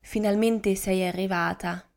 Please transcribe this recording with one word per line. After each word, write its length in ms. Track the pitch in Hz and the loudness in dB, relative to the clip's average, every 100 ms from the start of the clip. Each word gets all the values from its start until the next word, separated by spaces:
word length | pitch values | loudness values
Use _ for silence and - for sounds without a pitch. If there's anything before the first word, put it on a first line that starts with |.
finalmente 720 | - 226 214 208 226 226 202 | -6 -2 2 4 2 2 0
sei 320 | 190 - 185 180 | 0 0 0 0
arrivata. 800 | 180 190 180 170 - 180 175 - | -2 -2 0 -2 -2 -6 -8 -12